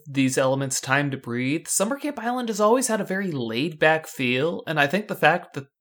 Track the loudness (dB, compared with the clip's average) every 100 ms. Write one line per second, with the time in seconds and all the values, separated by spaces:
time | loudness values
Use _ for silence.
0 | -4 0 2 2 2 0 -2 -4 0 0
1 | 0 -4 -6 -4 -2 -2 -2 -2 0 -2
2 | -6 -4 -4 -4 -4 2 4 4 2 -2
3 | -2 -4 -2 -4 -2 -2 -2 2 2 2
4 | -2 -2 0 2 0 -2 -2 2 2 2
5 | -2 2 4 4 -2 -12 -12 _